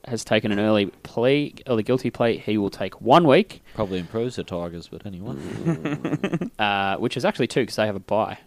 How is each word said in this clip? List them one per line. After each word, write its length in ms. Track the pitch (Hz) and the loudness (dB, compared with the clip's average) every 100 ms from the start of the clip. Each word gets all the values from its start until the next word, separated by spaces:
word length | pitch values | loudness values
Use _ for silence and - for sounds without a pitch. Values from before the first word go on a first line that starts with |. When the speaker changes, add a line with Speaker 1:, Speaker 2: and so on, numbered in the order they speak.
Speaker 1:
has 180 | - 117 | -6 -8
taken 280 | - 110 107 | 2 2 2
an 60 | 101 | 2
early 260 | 107 107 98 - | 4 4 2 -4
plea, 500 | - - 120 143 147 - - | -8 0 2 2 0 -8 -2
early 160 | 113 | -2
guilty 260 | 104 127 120 | 2 0 -2
plea. 280 | - 117 85 | 0 0 0
He 200 | - 107 | 0 0
will 120 | 98 | 0
take 300 | - 98 - | -4 -10 -4
one 260 | 107 156 160 | 6 8 8
week. 340 | 151 220 - - | 6 4 -8 -14
Speaker 2:
Probably 240 | - 101 92 | -6 -2 -2
improves 380 | 85 113 123 - | -4 -4 -4 -6
the 60 | |
Tigers, 440 | 85 87 87 85 - | -8 -6 -6 -10 -14
but 180 | - | -14
anyway. 300 | 104 90 107 135 - - | -12 -12 -10 -10 -10 -4
Speaker 1:
<laughs> 840 | 165 160 151 147 - 151 - - - - | -2 -2 -4 -6 -6 -4 -4 -4 -6 -2
Uh, 380 | 104 101 98 98 | 0 0 0 -2
which 180 | 120 | -2
is 80 | - | -2
actually 200 | 175 - | -2 -2
two 180 | 120 143 | -2 0
'cause 100 | 110 | -2
they 100 | - | 0
have 100 | 107 | -2
a 40 | 98 | -2
bye 400 | - 104 95 - | -2 0 0 -6